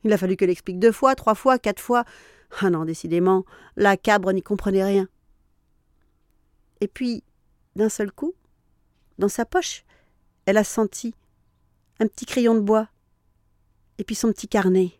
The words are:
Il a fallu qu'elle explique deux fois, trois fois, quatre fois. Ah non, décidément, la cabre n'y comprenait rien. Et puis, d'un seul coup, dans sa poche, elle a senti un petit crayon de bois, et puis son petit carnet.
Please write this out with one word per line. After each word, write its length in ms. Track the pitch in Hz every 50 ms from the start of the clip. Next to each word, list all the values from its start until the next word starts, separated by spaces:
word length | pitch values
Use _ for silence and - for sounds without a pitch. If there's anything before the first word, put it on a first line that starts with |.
| -
Il 100 | 220 208
a 40 |
fallu 200 | 190 190 185 190
qu'elle 120 | - 196 180
explique 300 | 180 - _ - 185 180
deux 120 | 214 233
fois, 240 | 214 - 277 269 269
trois 200 | - - 220 214
fois, 240 | - - 262 254 240
quatre 220 | - 220 196 -
fois. 240 | - - 240 240 240 - - - - - _ _ _ _ - -
Ah 80 | 196 190
non, 160 | 175 156 156
décidément, 580 | 160 165 - - 165 165 175 180 185 190 185 190 _ - - - - _
la 220 | - 202 196 196
cabre 340 | 185 - 220 208 208 190 226
n'y 100 | 220 190
comprenait 440 | - - 208 196 - 202 196 190 190
rien. 240 | 202 196 196 190 190 _ _ _ _ _ _ _ _ _ _ _ _ _ _ _ _ _ _ _ _ _ _ _ _ _ _ _ _ _ _ _ _ _ _
Et 80 | 208
puis, 360 | 196 _ - 254 240 233 - _ _ _ _ _ _ _ _ _ _ _
d'un 140 | 196 214 220
seul 220 | - - 214 196
coup, 220 | _ - 285 330 370 _ _ _ _ _ _ _ _ _ _ _ _ _ _ _ _
dans 100 | - 190
sa 180 | 202 - - 233
poche, 380 | _ - 370 339 - - - _ _ _ _ _ _ _ _ _ _ _ _ _
elle 120 | - 202
a 60 | 214 208
senti 520 | - - 226 220 196 - - - 226 - _ _ _ _ _ _ _ _ _ _ _ _ _ _ _ _ _
un 80 | 220
petit 180 | 214 _ - -
crayon 300 | - - 254 240 233 226
de 40 | 220
bois, 300 | 208 202 220 220 220 _ _ _ _ _ _ _ _ _ _ _ _ _ _ _ _ _ _ _ _ _ _
et 60 | - 208
puis 120 | - 220
son 160 | - - 226
petit 160 | 196 - -
carnet. 440 | - - 104 185 185 185 185 185 180 _